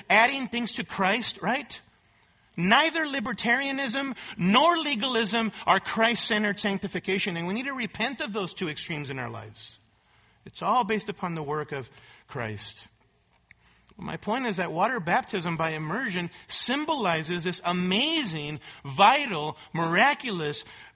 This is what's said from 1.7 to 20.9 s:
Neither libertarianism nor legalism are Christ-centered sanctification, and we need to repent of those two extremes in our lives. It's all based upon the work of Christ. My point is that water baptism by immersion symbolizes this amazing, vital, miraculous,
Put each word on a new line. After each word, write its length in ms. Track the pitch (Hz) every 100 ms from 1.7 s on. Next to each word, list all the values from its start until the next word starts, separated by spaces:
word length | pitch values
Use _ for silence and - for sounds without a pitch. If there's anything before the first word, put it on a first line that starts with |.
| - - _ _ _ _ _ _ -
Neither 480 | 175 240 320 320 311
libertarianism 1080 | 277 240 233 - 247 277 269 269 247 269 - - -
nor 420 | 175 226 320 339
legalism 720 | 302 262 262 233 220 226 220 - -
are 120 | 190
Christ-centered 800 | - - 226 233 - 214 214 196
sanctification, 760 | 208 196 196 175 - 196 196 170
and 100 | 175
we 60 |
need 140 | 208 269
to 60 |
repent 460 | 269 220 - 226 262
of 140 | 294
those 200 | 208 185
two 140 | - 175
extremes 420 | 147 - 156 139
in 100 | 135
our 100 | 120
lives. 480 | 113 104 - - - _ _ _ _ _ _ -
It's 180 | -
all 200 | 170 240
based 240 | 208 214 208
upon 280 | 190 180 165
the 80 |
work 280 | 143 151 147
of 160 | 143 123 - - - _
Christ. 480 | 131 113 107 - - - _ _ _ _ _ _ - _ _ _ -
My 200 | - 160
point 300 | - 233 247
is 100 | 185
that 140 | 170
water 280 | 160 214 254
baptism 580 | 165 208 - 196 170 165
by 140 | 160
immersion 600 | 156 156 196 262 180 175 - -
symbolizes 960 | - - 269 302 302 196 160 156 175
this 180 | 170 170
amazing, 960 | 170 180 180 190 294 320 240 160 147 151 - -
vital, 720 | 143 135 196 277 285 170 151 - -
miraculous, 920 | 156 170 175 254 294 262 185 151 147 - - -